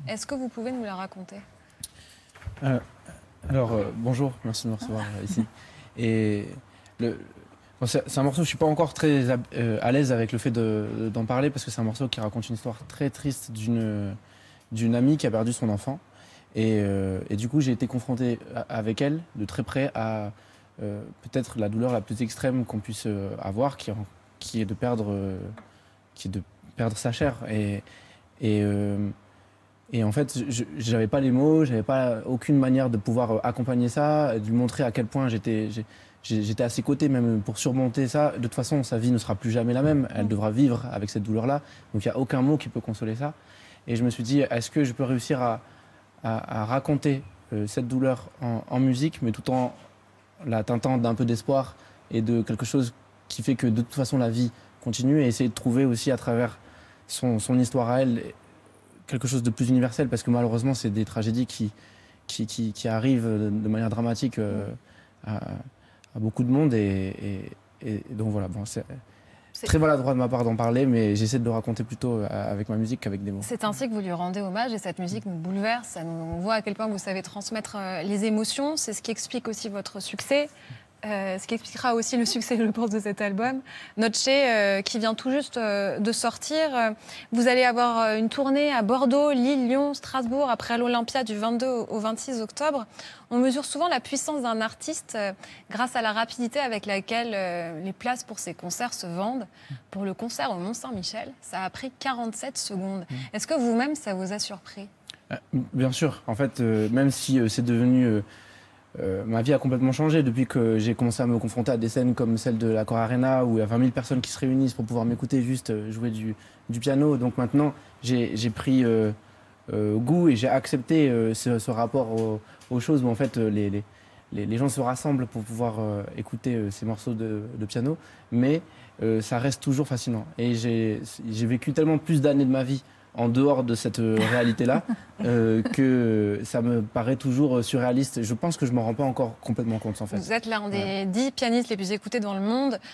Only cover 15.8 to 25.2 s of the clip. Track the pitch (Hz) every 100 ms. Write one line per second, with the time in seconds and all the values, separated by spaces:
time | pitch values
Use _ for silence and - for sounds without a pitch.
15.8 | - 147 - - - - - - 110 107
16.8 | 101 98 95 92 - 101 117 151 131 120
17.8 | 120 127 123 123 127 117 - 127 - 113
18.8 | 110 107 143 160 170 - 104 - 117 135
19.8 | 139 113 110 110 104 - - - _ -
20.8 | 107 104 110 - - 135 120 113 104 110
21.8 | 123 117 101 107 117 - 135 127 110 110
22.8 | 101 110 113 104 98 104 95 101 139 135
23.8 | - 107 101 - _ _ - 113 101 98
24.8 | 123 117 104 101